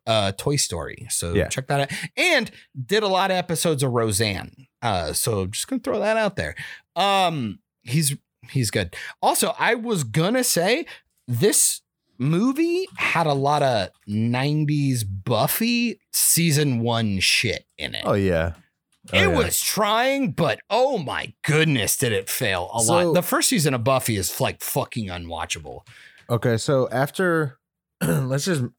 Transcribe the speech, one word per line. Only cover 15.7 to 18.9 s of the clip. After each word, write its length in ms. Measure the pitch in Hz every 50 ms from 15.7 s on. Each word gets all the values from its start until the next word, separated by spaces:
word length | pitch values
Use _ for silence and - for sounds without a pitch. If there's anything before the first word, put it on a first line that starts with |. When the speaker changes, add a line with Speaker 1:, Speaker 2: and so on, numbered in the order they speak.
| 240 240 240 233 190 _ _ _ -
Speaker 1:
season 680 | - - - - 165 170 165 143 147 151 143 127 117
one 380 | 113 120 117 113 113 104 98 92
shit 460 | 87 - - - - 107 78 - - _ _ -
in 180 | 73 64 53
it. 80 | 50 -
Speaker 2:
Oh, 80 | - 120
yeah. 400 | 104 98 95 87 80 80 87 82 - - _ _ _ _ _